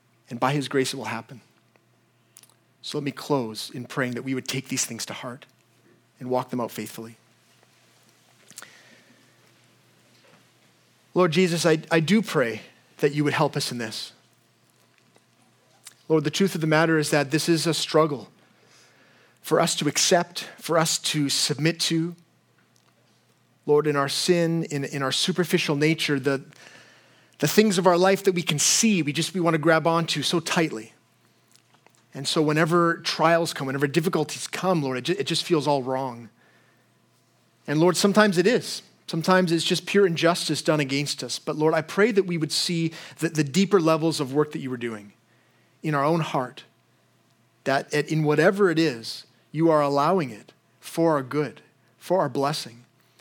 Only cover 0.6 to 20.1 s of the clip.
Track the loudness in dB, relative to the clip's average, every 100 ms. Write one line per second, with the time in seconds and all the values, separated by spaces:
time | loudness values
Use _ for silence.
0.6 | -2 -2 -2 -4 -8 -10 -10 -18 -20 _
1.6 | _ _ _ _ _ _ _ _ -20 _
2.6 | _ _ -12 -8 -6 -6 -2 -2 -2 -8
3.6 | -12 -12 -10 -4 -4 -4 -6 -6 -6 -8
4.6 | -6 -6 -6 -8 -12 -12 -14 -14 -18 _
5.6 | _ _ _ _ _ -14 -4 -2 -2 -4
6.6 | -6 -8 -12 -12 -16 -18 _ _ _ _
7.6 | _ _ _ _ _ _ _ _ -20 -20
8.6 | -20 -20 -20 -20 _ _ _ _ _ _
9.6 | _ _ _ _ _ _ _ _ _ _
10.6 | _ _ _ _ _ 0 2 4 2 2
11.6 | 2 2 2 0 2 2 2 0 -2 -4
12.6 | -12 _ _ -2 -2 0 0 0 0 -2
13.6 | -6 -6 -8 -10 -14 -18 _ _ _ _
14.6 | _ _ _ _ _ _ _ _ _ _
15.6 | _ _ -20 -16 -2 0 0 0 0 0
16.6 | 2 2 4 2 2 0 0 0 0 0
17.6 | 0 -2 0 2 2 0 -12 _ _ _
18.6 | _ _ _ _ _ _ _ _ -2 0
19.6 | 2 0 -2 0 2